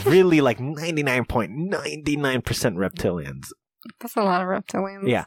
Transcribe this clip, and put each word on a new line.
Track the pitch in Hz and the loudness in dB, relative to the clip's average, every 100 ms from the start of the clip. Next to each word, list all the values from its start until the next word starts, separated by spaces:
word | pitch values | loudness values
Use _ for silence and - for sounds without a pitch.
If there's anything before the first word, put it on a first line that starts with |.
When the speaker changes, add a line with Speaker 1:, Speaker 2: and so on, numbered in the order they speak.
| 95 | 4
Speaker 1:
really, | 175 185 156 | 6 8 6
like, | 139 117 | 4 2
ninety-nine | 123 151 165 156 143 123 117 | -4 -6 -4 -2 0 0 0
point | 127 98 | -2 -2
ninety-nine | 123 180 196 - 151 151 147 139 127 | -4 -4 -4 -6 -6 -2 0 0 0
percent | - 127 123 87 | -2 0 0 0
reptilians. | 95 - 104 87 71 67 - - _ _ - - | -2 0 -2 -2 -6 -12 -14 -20 _ _ -20 -16
Speaker 2:
That's | 240 - | -8 -2
a | |
lot | 196 180 | 0 0
of | 185 | 0
reptilians. | 190 - - 190 196 196 | -4 -4 -6 -6 -4 -2
Speaker 1:
Yeah. | 120 | -2